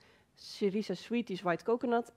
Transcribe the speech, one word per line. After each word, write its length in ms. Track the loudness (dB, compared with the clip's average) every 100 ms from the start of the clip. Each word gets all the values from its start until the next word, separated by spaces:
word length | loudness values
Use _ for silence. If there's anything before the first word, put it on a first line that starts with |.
| -20 _ _
Cerisa 600 | _ -16 -2 0 0 -2
Sweeties 480 | -6 -2 -2 -2 -2
White 220 | 0 0
Coconut. 480 | 2 2 2 2 0